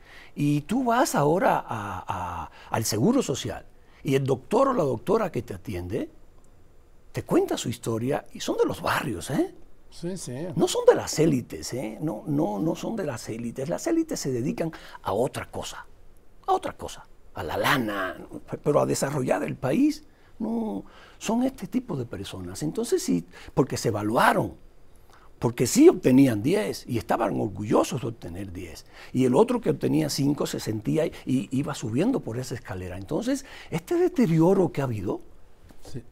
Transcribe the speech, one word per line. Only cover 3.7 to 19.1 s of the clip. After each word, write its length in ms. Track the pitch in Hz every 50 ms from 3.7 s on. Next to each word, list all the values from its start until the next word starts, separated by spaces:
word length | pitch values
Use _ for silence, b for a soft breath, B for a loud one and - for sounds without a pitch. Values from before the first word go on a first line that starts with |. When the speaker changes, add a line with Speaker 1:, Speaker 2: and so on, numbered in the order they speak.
| - b b b b b
Speaker 1:
y 120 | b 147 135
el 100 | 139 135
doctor 440 | 135 135 104 - - 208 247 269 269
o 60 | 254
la 80 | 233 156
doctora 480 | 135 123 110 - - 202 233 208 170
que 100 | - 123
te 120 | - - 104
atiende 560 | 92 - 82 90 87 87 87 107 165 320 359 - - - - - - - - - - - - - - - - - - - -
te 120 | - 131 -
cuenta 320 | - - 339 392 330 -
su 120 | - - 123
historia 560 | 113 - - 123 113 110 120 131 147 - - -
y 80 | - 214
son 160 | - - 370 453
de 60 | 466
los 140 | - - -
barrios, 480 | - - - - - 139 98 - - -
¿eh? 240 | 139 240 359 381 - - - - - - - -
Speaker 2:
Sí, 260 | - - 165 175 196
sí. 160 | - - 127 120 135 170 - 120
Speaker 1:
No 140 | - 349 370
son 160 | - 480 480
de 80 | 480 381
las 240 | - 104 - - -
élites, 540 | 151 165 143 123 - - - - - -
¿eh? 260 | 120 123 - 220 220 208
No, 220 | 151 160 - 104 92
no, 340 | 151 143 143 165 208 208 196
no 160 | 156 165 -
son 180 | - - 175 226
de 80 | 214 185
las 240 | 143 120 113 - -
élites. 400 | 113 117 120 117 113 131 135 156
Las 180 | 170 - - -
élites 320 | 330 330 320 - - -
se 100 | - 143
dedican 400 | 127 117 123 - 233 - 165 160 B B B B B B
a 100 | - -
otra 380 | 95 107 131 147 - 110 82 -
cosa, 360 | - 95 82 - - - - - - - - - - - - - - - -
a 60 | -
otra 220 | 381 381 - - -
cosa, 320 | - - - - - - - - - - - -
a 80 | -
la 140 | - 76 -
lana, 600 | - - - 147 135 113 107 101 98 92 92 - - - - - - - - 131 -
pero 180 | - 151 143 135
a 60 | 127
desarrollar 560 | 135 135 - - 135